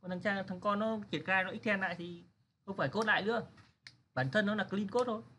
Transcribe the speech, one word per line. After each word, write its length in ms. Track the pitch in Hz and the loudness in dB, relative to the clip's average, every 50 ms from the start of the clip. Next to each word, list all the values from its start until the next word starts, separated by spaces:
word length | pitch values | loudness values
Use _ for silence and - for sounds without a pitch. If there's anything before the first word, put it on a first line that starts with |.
Còn 80 | - 180 | -8 -6
thằng 120 | 180 180 | -6 -2
cha, 220 | 180 208 196 196 190 | 0 0 0 0 -2
thằng 160 | - 185 180 | -4 -6 -2
con 200 | - 208 202 202 | 0 0 2 2
nó 200 | 214 220 226 214 202 - | 2 0 -2 -2 -4 -4
triển 140 | - 151 156 | -4 -4 0
khai, 180 | - 190 190 185 | 2 2 2 2
nó 80 | 190 | 0
extend 300 | 180 214 - 220 202 190 | -2 -4 0 0 2 2
lại 140 | 190 180 180 | 0 -2 -2
thì 260 | 175 170 175 175 170 - - _ _ _ _ _ _ - | -4 -8 -10 -10 -12 -14 -20 _ _ _ _ _ _ -10
không 120 | 196 196 | -8 -4
phải 120 | - 185 - | -2 0 0
code 180 | - 208 226 | 2 0 2
lại 140 | 214 196 160 | 4 4 4
nữa. 200 | 185 208 233 226 - - - - - - _ _ - - - _ _ _ - | 4 2 0 0 -2 -6 -14 -20 -20 -20 _ _ -20 -20 -20 _ _ _ -2
Bản 180 | 127 131 135 | -2 0 2
thân 140 | - 214 208 | 2 2 2
nó 100 | 202 214 | 2 2
là 80 | 214 190 | 0 -2
clean 240 | - 190 202 214 | -2 -2 -2 -2
code 180 | 196 - 247 247 | 0 2 0 2
thôi. 160 | 247 220 226 226 - - | 2 0 -4 -6 -12 -20